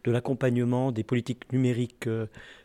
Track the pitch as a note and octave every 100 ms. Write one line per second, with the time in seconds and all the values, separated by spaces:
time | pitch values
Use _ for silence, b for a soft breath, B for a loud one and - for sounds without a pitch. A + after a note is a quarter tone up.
0 | A#2+ A#2+ B2 C3 C3 A#2+ A#2+ B2 C3+ A2
1 | G#2+ B2 - A#2+ - C3 B2+ A#2+ A#2+ -
2 | A#2 A2+ G#2+ B B B